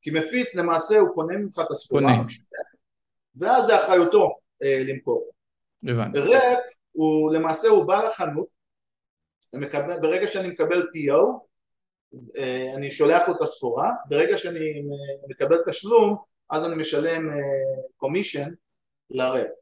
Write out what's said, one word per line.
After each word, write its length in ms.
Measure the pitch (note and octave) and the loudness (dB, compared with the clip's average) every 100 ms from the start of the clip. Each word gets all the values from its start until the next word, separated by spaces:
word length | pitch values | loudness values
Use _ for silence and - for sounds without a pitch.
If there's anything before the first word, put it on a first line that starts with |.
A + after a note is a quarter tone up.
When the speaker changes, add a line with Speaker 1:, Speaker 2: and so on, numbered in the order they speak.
Speaker 1:
כי 80 | D3+ | -2
מפיץ, 440 | D#3 D#3 B3 B3 | -4 -2 -4 -2
למעשה, 440 | F3+ E3+ D#3+ - G#3+ | -2 0 -2 4 4
הוא 160 | F#3 | 4
קונה 220 | E3 D#3+ G3 | 2 -4 -4
ממך 220 | G3+ - | -6 -6
את 80 | - | -6
הסחורה, 320 | C#3+ - C#3+ | -6 0 2
Speaker 2:
קונה. 140 | C3+ A#2+ | 4 4
Speaker 1:
הוא 80 | |
משלם, 200 | A#2 - _ - - _ _ _ _ _ _ B2+ | 2 -12 _ -14 -14 _ _ _ _ _ _ -6
ואז 300 | F#3+ B3+ A3 | 2 4 6
זה 100 | G3 | 4
אחריותו, 520 | - F3+ E3+ G#3 F#3 - _ _ | 6 4 6 4 4 0 _ _
אה, 200 | C#3 C3+ C3 | 0 0 -2
למכור. 440 | C3+ - A#2 - _ _ _ _ _ | -6 -2 -4 -4 _ _ _ _ _
Speaker 2:
הבנתי. 340 | - A#2 G#2+ C#3+ | -4 -2 0 0
Speaker 1:
ראפ, 400 | D3+ B3+ B3 B3 - _ _ | 4 4 4 0 -4 _ _
הוא, 400 | - D#3 D#3 D#3 | -2 2 2 2
למעשה, 360 | D#3+ D#3+ D#3+ A3+ | 0 -2 0 4
הוא 160 | G#3 | 4
בא 220 | F3 F#3+ A3+ | 4 0 0
לחנות, 400 | - D#3+ D3 - _ _ _ _ _ _ _ _ _ _ | -4 -6 -6 -8 _ _ _ _ _ _ _ _ _ _
הוא 100 | B2+ | -12
מקבל, 400 | C#3+ D3 C#3+ E3+ | -6 -6 -6 -2
ברגע 260 | D#3 F3+ G3+ | 0 0 -2
שאני 220 | G3 F#3 | -4 -8
מקבל 380 | E3+ D#3+ F3 E3+ | -4 0 0 -2
פי 180 | E3 C#3 | -4 2
או, 360 | D3 B3+ B3+ _ _ _ _ _ _ _ C3 B2 - | 4 4 0 _ _ _ _ _ _ _ -20 -16 -8
אה, 340 | C3 B2+ C3 | -6 -6 -6
אני 160 | C#3 C#3 | -8 -10
שולח 380 | D3+ D3+ F3 F3+ | 0 4 4 2
לו 60 | - | 0
את 60 | |
הסחורה, 480 | D3+ - B2 A#2+ E3+ B3 - | -4 -4 -6 -2 -2 -4 -2
ברגע 300 | C#3+ E3+ G3+ | 0 2 0
שאני 440 | F3 E3+ D#3 D3 | -2 -6 -6 -6
מ-, 480 | C#3+ C#3+ C#3 C#3 C#3 | -10 -10 -10 -12 -14
מקבל 280 | C3 C#3 E3 E3+ | -6 2 2 0
תשלום, 500 | - G3+ A#3 G#3 G#3 - _ _ | -6 2 4 4 0 -8 _ _
אז 160 | D#3 E3+ | -6 -4
אני 100 | D#3+ | -6
משלם, 540 | D3+ D3 E3 E3 D#3 | -4 -2 -2 -2 -4
אה, 60 | D3 C#3+ C#3 C3+ C3 C3 _ | -6 -4 -2 -4 -6 -10 _
קומישן 520 | C3+ F3 G3+ D3 C#3+ F3 _ _ _ _ _ | -4 -4 -4 -6 -8 -12 _ _ _ _ _
לראפ. 360 | B2+ B2+ C3 - - | -4 -2 -2 -4 -10